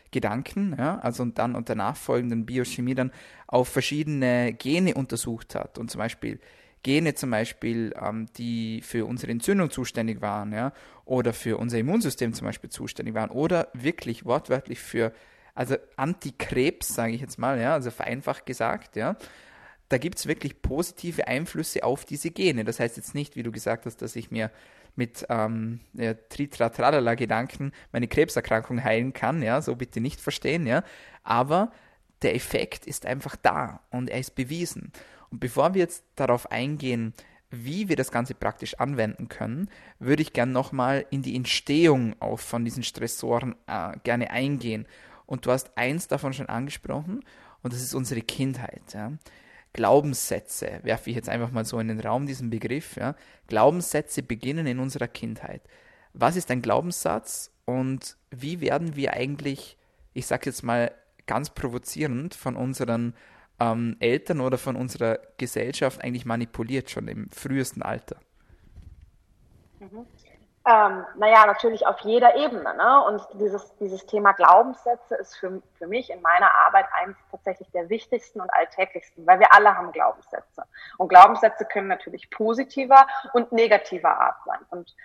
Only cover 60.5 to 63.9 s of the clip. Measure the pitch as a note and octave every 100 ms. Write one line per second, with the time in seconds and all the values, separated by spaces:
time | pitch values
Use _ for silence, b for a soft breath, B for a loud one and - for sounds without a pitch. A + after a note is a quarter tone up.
60.5 | - B2 A#2+ A#2 - _ _ - A#2+ D3+
61.5 | - B2 A#2+ - D#3 D3+ A#2+ E3+ - C3+
62.5 | B2 B2+ B2+ A#2+ A#2 A#2+ b b b b
63.5 | _ A#2 A2+ A#2